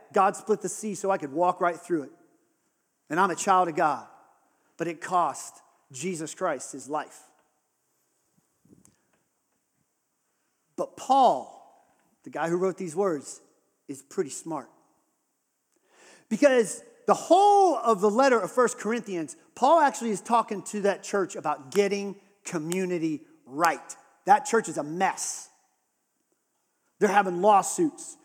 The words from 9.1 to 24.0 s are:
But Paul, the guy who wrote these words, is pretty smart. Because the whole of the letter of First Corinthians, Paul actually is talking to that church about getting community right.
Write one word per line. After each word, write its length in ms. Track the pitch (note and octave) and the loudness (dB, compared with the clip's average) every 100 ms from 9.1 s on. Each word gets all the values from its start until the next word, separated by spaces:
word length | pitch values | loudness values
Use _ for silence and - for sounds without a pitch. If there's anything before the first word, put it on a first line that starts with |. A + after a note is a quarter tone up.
| _ _ _ _ _ _ _ _ _ _ _ _ _ _ _ _ - | _ _ _ _ _ _ _ _ _ _ _ _ _ _ _ _ -10
But 220 | - - | -10 -8
Paul, 1000 | - C4+ A#3 C#3 - - - _ _ _ _ _ | 0 4 4 2 -6 -18 -20 _ _ _ _ _
the 80 | - | -12
guy 180 | D3 E3 | -6 -4
who 80 | F3 | -2
wrote 200 | F#3+ F3 | -2 -4
these 180 | F3 D#3 | -8 -2
words, 460 | G3 D3 - - _ _ _ _ - | -2 -2 -8 -20 _ _ _ _ -18
is 140 | C3+ | -18
pretty 300 | - - C#3+ | -12 -6 -6
smart. 400 | - E3 D3+ A#2 _ _ _ _ _ _ _ _ _ _ _ _ _ - - - | -8 -10 -10 -12 _ _ _ _ _ _ _ _ _ _ _ _ _ -20 -18 -6
Because 520 | A3 C#4+ B3+ G3+ - - _ - | 2 4 4 2 -4 -18 _ 0
the 80 | |
whole 640 | - - F4+ G4+ G4+ F#4+ B3+ | 0 4 6 8 6 4 2
of 260 | A#3 G3 | 0 2
the 80 | G#3 | 2
letter 300 | A3 C4+ A#3 | 4 4 4
of 120 | F3+ | 0
First 280 | B3 A#3 - | 0 0 0
Corinthians, 560 | G#3 A#3 G3+ F3 D3+ - _ | -6 -6 -6 -8 -8 -12 _
Paul 280 | - C4 E4 | 0 4 4
actually 280 | C#4 - A#3 | 4 0 -4
is 120 | F#3+ | -4
talking 420 | - A#3 A3 G3+ | 0 0 0 -6
to 180 | - G#3 | -8 -2
that 220 | G3 F3 | -2 -2
church 320 | - G3+ F3+ F#3+ | -4 -4 -4 -4
about 340 | D3+ D3 C#3 | -6 -6 -4
getting 500 | F#3+ G3+ G3+ G3 - _ _ | 0 0 0 -6 -10 _ _
community 800 | - F3 D#3 F#3 F3+ F3 D#3+ D3 - _ A#2+ | -10 -8 -4 -4 -2 -2 -4 -6 -10 _ -12
right. 500 | C#3+ E3+ C3+ - - | 0 0 0 -10 -20